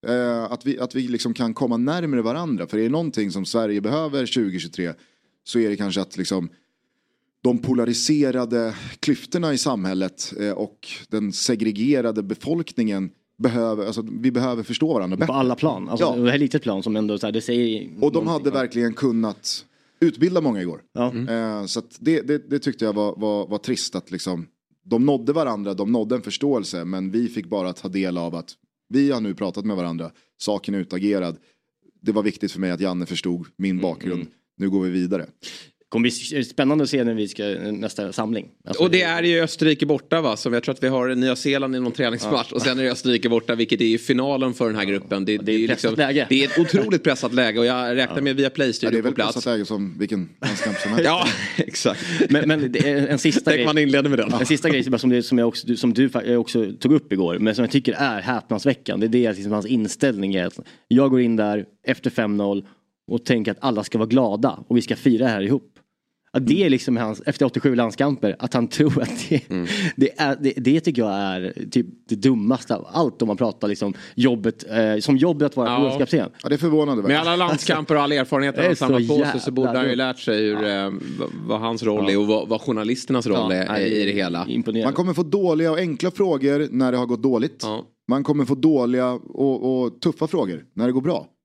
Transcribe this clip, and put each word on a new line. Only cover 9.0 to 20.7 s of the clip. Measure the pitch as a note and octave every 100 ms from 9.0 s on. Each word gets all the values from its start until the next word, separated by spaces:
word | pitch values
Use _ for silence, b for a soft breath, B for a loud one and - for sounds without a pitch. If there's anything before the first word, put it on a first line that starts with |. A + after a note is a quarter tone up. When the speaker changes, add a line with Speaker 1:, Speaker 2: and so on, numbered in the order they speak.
Speaker 1:
klyftorna | - C3+ - F3+ E3
i | C3+
samhället, | - A#2 F#2 F#2+ F#2+ - - -
eh, | G#2
och | G2 G2+ _ - - -
den | A2 G#2
segregerade | F#2+ - A2+ A2 G2+ A#2+ C#3+ A#2 A2
befolkningen | G2 G#2+ C3+ E3 D#3+ - A2+ G2 F#2 _ _ _
behöver, | A#2+ A#2 A#2 G#2+ G2+
alltså, | A2 A2 G#2+
vi | B2
behöver | A#2+ B2+ A#2+
förstå | A2 A#2+ D#3
varandra | C3+ F#2 F#2
bättre. | D#3+
Speaker 2:
På |
alla | C3+ B2+ A#2+
plan. | D#3+ G#2 F#2+
Alltså, | A#2 E3
Speaker 1:
Ja. | A#2+
Speaker 2:
det |
här | A#2+
är |
ett | C#3+
litet | C#3+ D3+
plan | - F#2+
som | A2 G#2+
ändå | G#2+ G#2
så | A2
här, |
det | A2
säger | A2 A#2+ A#2 A2 F#2
Speaker 1:
Och |
de | D#2+
Speaker 2:
någonting. | C#3+ E3 D#3+
Speaker 1:
hade | D#3+ C#3
verkligen | C3+ B2 A#2+ A#2
kunnat | A2+ C#3 A2+ A2 G2+ - - - _ _ _
utbilda | E3+ - E3 F3+
många | D3+ G#2+
igår. | F2+